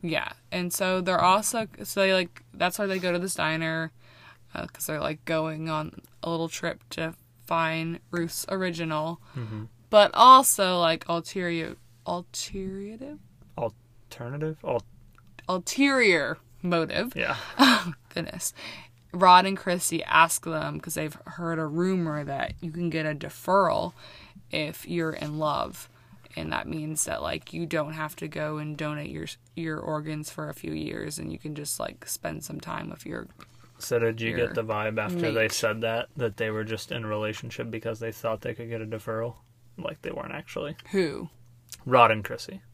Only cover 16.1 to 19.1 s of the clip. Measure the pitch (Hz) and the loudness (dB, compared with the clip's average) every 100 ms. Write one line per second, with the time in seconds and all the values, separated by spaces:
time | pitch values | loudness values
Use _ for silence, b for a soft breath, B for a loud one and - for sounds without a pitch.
16.1 | 170 131 156 - - 180 170 160 - 233 | 6 2 -6 -10 -8 -2 0 0 -2 -4
17.1 | - - - - - 269 233 175 151 - | -4 -4 -4 -6 4 6 6 0 -10 -10
18.1 | - 165 185 - - B B B B - | -8 -8 -8 -10 -10 B B B B -12